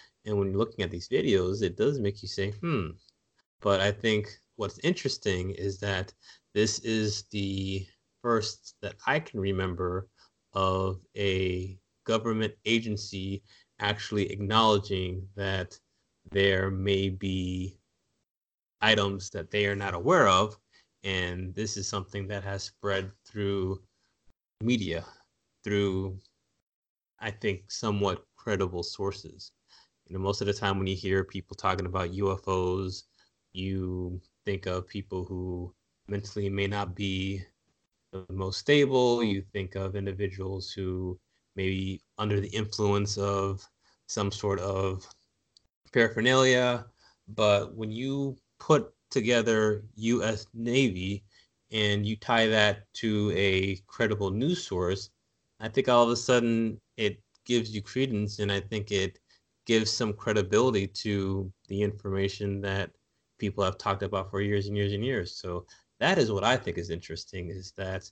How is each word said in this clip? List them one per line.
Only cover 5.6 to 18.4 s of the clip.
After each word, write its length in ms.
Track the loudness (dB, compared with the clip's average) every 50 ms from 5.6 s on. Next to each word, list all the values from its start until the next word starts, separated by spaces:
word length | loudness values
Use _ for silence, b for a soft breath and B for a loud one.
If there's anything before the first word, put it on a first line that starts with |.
| -6 -6 -6 -4
that 340 | -4 -2 -2 -2 -4 -6 -12 B B B B B B _ 0
this 260 | 2 2 2 0 -2
is 440 | -2 -2 0 0 0 0 -2 -4 -8 _
the 540 | -6 -4 -4 -2 -2 -4 -4 -4 -4 -6 -8 -10 _ _ _ _ _ _ -2
first 520 | 0 0 0 0 -4 -8 -12 _ -20 -16 _
that 140 | -12 -12 -10 -4 -2
I 140 | 0 0 0
can 200 | -2 -4 -6 -4
remember 680 | -2 -2 -2 -2 -2 -2 -4 -4 -4 -4 -4 -6 -8 b b b b b _ _ _ _ -2
of 480 | 0 2 2 2 2 0 -2 -2 -6 -10 _ _
a 640 | -2 0 0 0 0 0 -2 -2 -4 -6 -8 -12 -16 _ _ _ _ _
government 480 | 0 0 0 0 0 0 0 -2 -2 -4 _ 0
agency 800 | 0 2 2 2 -2 -4 -4 -6 -8 -8 -6 -6 -6 -6 -8 b b b b b b _ -2
actually 520 | 0 0 0 -2 -4 -2 0 0 0 0
acknowledging 960 | -2 -4 -2 2 4 6 6 6 6 4 2 -2 -2 -2 -2 -4 -6 -8 -10 -10 -8
that 440 | -6 -4 -2 -2 -2 -4 -6 -10 -18 _ _ _ _ _ _ _ _ _ -2
there 400 | 2 4 4 4 4 4 2 0
may 380 | 0 0 0 2 2 2 2 0
be 680 | -2 -2 -4 -2 -2 -2 -2 -2 -4 -4 -6 -6 -10 _ _ _ _ _ _ _ _ _ _ _ _ _